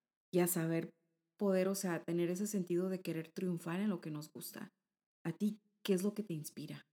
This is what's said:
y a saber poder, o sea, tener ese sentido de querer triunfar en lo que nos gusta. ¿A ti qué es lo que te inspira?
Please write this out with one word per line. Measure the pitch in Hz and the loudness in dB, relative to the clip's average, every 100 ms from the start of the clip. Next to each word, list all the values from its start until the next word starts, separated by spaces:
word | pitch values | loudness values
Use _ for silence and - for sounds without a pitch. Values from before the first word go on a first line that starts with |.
| _ _ _ | _ _ _
y | 180 | 2
a | 175 | 4
saber | 175 165 165 170 - _ _ _ - | 4 2 0 -2 -8 _ _ _ -2
poder, | 202 185 185 | 2 4 4
o | |
sea, | 196 185 165 | 0 0 -2
tener | - 170 170 | 0 0 2
ese | 180 208 | 0 0
sentido | 202 175 175 185 | -2 0 0 0
de | 185 | -2
querer | 175 160 160 | -4 -6 -6
triunfar | - 185 170 165 175 | -4 -2 -2 -2 0
en | 214 | 0
lo | 175 | 0
que | 160 | -4
nos | 151 151 | -8 -8
gusta. | - - - 190 - _ _ _ _ | -12 -12 -12 -14 -16 _ _ _ _
¿A | 165 | -6
ti | 165 208 202 _ _ | 0 0 0 _ _
qué | - | 2
es | 185 | 2
lo | 202 | 2
que | 202 | -2
te | 208 | -4
inspira? | 160 151 - 151 151 - | -6 -6 -10 -10 -12 -16